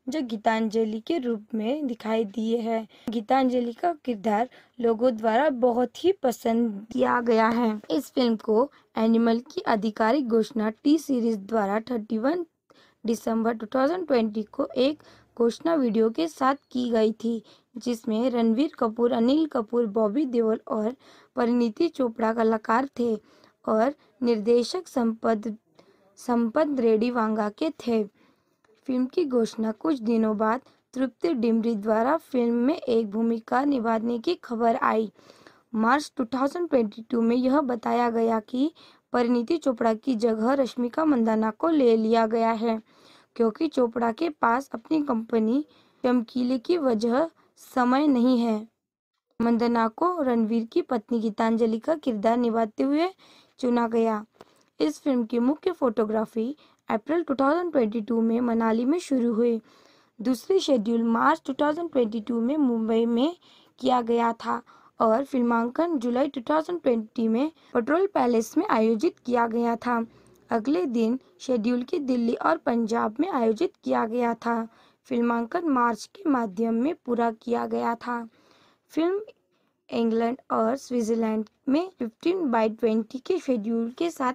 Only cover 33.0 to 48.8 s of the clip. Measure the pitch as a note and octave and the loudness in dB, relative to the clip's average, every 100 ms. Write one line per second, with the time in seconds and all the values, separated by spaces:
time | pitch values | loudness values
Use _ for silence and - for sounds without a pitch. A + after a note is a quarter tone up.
33 | A3+ G3+ A3+ A3+ - B3 C#4+ C#4 A3 A3+ | 0 -2 0 -2 -2 0 0 0 0 -2
34 | A3+ A#3+ A3+ F4+ - A3+ A#3 A#3 - A3 | -2 -4 -2 -4 -4 -2 0 2 2 2
35 | G#3+ - - - - _ _ A3 A3 C#4 | -2 -8 -20 -20 -20 _ _ 0 2 2
36 | D4+ - A#3 B3+ C#4 F4 F4 C4+ A3 A3 | 0 -6 -4 -2 -2 -2 0 2 0 -4
37 | A3+ A#3+ A3+ A#3+ B3+ C#4 C#4 A#3+ A#3+ A#3 | -4 0 2 2 2 2 0 -4 -2 0
38 | A#3+ A3+ A3+ A3+ A3 B3 D4 - - _ | 0 0 0 0 -2 -2 -2 -4 -20 _
39 | _ A#3+ A#3+ B3 A#3 E4+ C#4+ A#3 A#3 A3 | _ 0 2 2 0 -2 -2 0 0 0
40 | - A#3+ A#3 A3 A3 C#4 B3+ - A#3+ A#3 | -2 0 0 0 0 0 0 -2 -4 0
41 | D#4 C4+ A3+ A3 A3 G#3+ E4 D#4+ B3 A3+ | 2 2 2 2 0 0 0 4 4 4
42 | A3 A3+ A3+ A3+ A3+ A3+ A#3 A3 - _ | 4 2 2 2 0 0 -2 -4 -6 _
43 | - - _ - A3+ G#3 D#4+ - A#3+ A#3+ | -20 -20 _ -2 0 0 -4 0 0 0
44 | A#3 A3+ E4+ D4+ B3 A#3 C#4 A3+ - D#4 | -2 -2 -4 0 0 0 -4 -12 -4 -2
45 | C#4+ A#3 A3+ A#3 A3 B3+ D4+ _ _ _ | 0 -2 -2 0 0 0 -4 _ _ _
46 | B3+ B3 A3+ B3+ B3 C4 - F4 C4+ A3 | 0 0 0 -4 -2 -2 -2 0 0 0
47 | A#3 A#3+ E4 _ _ _ - - B3 C4 | 0 0 0 _ _ _ -8 0 2 4
48 | D4+ B3+ A#3+ B3+ A#3 G#3+ A3 _ | 4 4 4 4 2 -2 -6 _